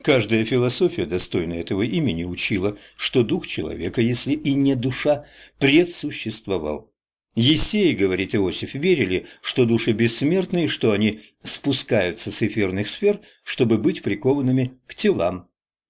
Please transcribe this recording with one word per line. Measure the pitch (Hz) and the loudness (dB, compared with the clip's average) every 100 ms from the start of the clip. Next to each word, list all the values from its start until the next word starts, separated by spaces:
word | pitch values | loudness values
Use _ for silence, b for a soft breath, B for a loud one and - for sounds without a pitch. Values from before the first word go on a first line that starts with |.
Каждая | - 135 101 110 | 0 2 2 0
философия, | 110 127 123 - 180 - 82 | 2 0 2 2 0 0 -2
достойная | 90 - 95 82 85 | -2 -2 -2 -4 -6
этого | 82 98 | -4 -2
имени, | 113 175 139 82 | -2 0 -2 -2
учила, | 87 87 - 101 98 104 B - | -4 -6 -4 -2 -2 -4 B -8
что | - 135 | -2 0
дух | 110 98 - | 0 -2 -4
человека, | - 80 78 95 - | -8 -8 -6 -4 0
если | 117 123 131 | 2 2 0
и | 151 147 | -2 0
не | 139 139 131 | 2 2 2
душа, | 135 127 147 143 B B B _ | -2 -2 0 0 B B B _
предсуществовал. | 139 151 175 - 147 - 110 - - 92 76 73 - _ _ _ _ | 4 4 4 0 -6 -8 -6 -8 -4 -4 -4 -6 -10 _ _ _ _
Ессеи, | - 123 156 - 214 180 | 2 4 4 2 2 2
говорит | 95 98 92 92 | 2 2 0 0
Иосиф, | 107 92 - 90 | 0 0 -2 -6
верили, | 135 175 160 92 92 B B | -2 0 2 2 -2 B B
что | - - 120 | -6 0 2
души | 117 123 | 2 2
бессмертны | 104 117 - 139 185 185 175 | 2 0 2 0 0 0 -2
и | 147 | -2
что | - 120 | 0 0
они | 104 107 107 B _ | 2 2 -2 B _
спускаются | 135 - 143 131 - 117 90 - - | -2 -2 0 -2 0 0 0 -2 -2
с | - | -2
эфирных | 107 113 98 95 104 | -2 0 -2 -2 -4
сфер, | - 202 208 b b | 0 0 -2 b b
чтобы | - - - 110 | -10 -2 2 2
быть | 147 190 | 0 -2
прикованными | - 101 127 143 127 131 127 - - | -4 -2 0 0 2 0 0 -6 -14
к | |
телам. | - 214 135 87 92 - _ _ _ | -2 0 2 0 -4 -10 _ _ _